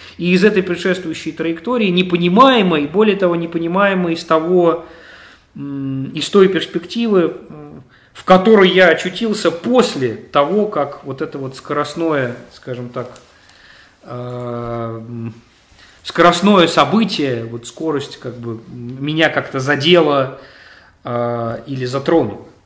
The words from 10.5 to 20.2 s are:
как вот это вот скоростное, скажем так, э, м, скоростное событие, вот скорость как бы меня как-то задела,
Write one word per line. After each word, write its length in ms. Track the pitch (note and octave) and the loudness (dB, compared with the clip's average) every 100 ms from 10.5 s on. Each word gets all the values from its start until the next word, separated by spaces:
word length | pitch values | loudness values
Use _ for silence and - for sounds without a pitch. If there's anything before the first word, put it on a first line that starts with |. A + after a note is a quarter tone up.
| G#3 G3+ | 0 0
как 380 | D3+ C#3+ - | -2 -6 -8
вот 180 | C#3 C3 | -12 -10
это 160 | D#3 C#3+ | -8 -8
вот 180 | C3 - | -10 -10
скоростное, 800 | - D3 D3 E3+ E3 C#3+ B2 A#2+ - | -6 -4 -4 -2 -2 0 -2 -6 -16
скажем 360 | - - B2 A#2+ | -16 -12 -10 -10
так, 320 | B2+ A2+ - _ _ _ - - - _ _ | -10 -12 -14 _ _ _ -20 -20 -20 _ _
э, 80 | - | -16
м, 1200 | B2 B2 B2 B2 A#2+ A#2 A#2 A2+ A2+ A2+ A#2 A#2 A2+ _ _ _ _ - _ | -12 -10 -10 -10 -8 -8 -8 -8 -10 -12 -10 -10 -12 _ _ _ _ -20 _
скоростное 640 | - - E3+ E3+ G3+ G3 E3 | -8 2 4 4 4 4 4
событие, 800 | - C#3 G#3+ G#3 - C#3 A#2 | 2 2 2 0 -2 -2 -4
вот 220 | A2+ A#2 - | -6 -12 -14
скорость 500 | - D#3+ C#3+ - - | -8 -4 -4 -6 -12
как 180 | B2+ A#2 | -14 -12
бы 240 | A#2 A2+ - | -10 -12 -12
меня 600 | B2 A#2+ C3+ C#3+ D#3 D#3 | -14 -12 -8 -4 0 0
как-то 320 | C#3+ - C3+ | 0 -4 -4
задела, 800 | C3+ C#3 D3+ F3 D3+ C#3 | -2 0 4 4 4 2